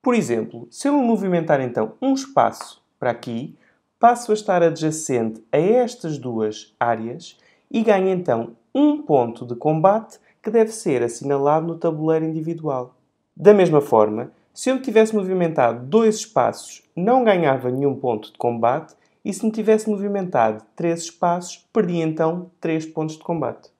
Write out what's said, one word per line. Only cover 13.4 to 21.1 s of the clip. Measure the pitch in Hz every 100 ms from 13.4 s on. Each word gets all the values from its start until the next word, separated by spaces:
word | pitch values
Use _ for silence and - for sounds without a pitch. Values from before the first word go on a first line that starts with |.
| 180
mesma | 208 175 151
forma, | 143 113 104 107 123 _ _
se | - -
eu | 262
me |
tivesse | 262 220 220
movimentado | 220 185 185 170 156 120 117
dois | 127 208 226 214
espaços, | - - 120 - - - _
não | - 185 254
ganhava | 233 190 156 135 127
nenhum | 131 143 135
ponto | 127 110 -
de | _
combate, | 120 117 117 139 156 _ _ _
e | -
se | 196
me | 220
tivesse | 220 214 220 220
movimentado | 208 202 202 185 139 113 110 _
três | - 170 170
espaços, | -